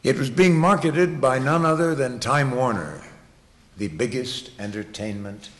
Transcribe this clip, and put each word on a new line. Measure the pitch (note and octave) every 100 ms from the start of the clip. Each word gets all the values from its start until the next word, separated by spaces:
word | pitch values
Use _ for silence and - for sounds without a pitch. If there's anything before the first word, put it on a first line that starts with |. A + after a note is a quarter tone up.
It | - -
was | C3+
being | A#2+ F#3 D#3+
marketed | E3+ E3+ D#3+ D3+ F3+ D#3+
by | C3 C3
none | C3+ E3 E3
other | D#3+ E3
than | D3 B2+ A#2+
Time | C3 C#3+ C#3
Warner, | B2 B2+ G2+ D2+ D2+ - - - _ _ _ _ -
the | G2+
biggest | D#2+ A#2+ B2+ B2 - - -
entertainment | G#2 G#2 G#2 - G#2+ G2+ G2+ G2+ - -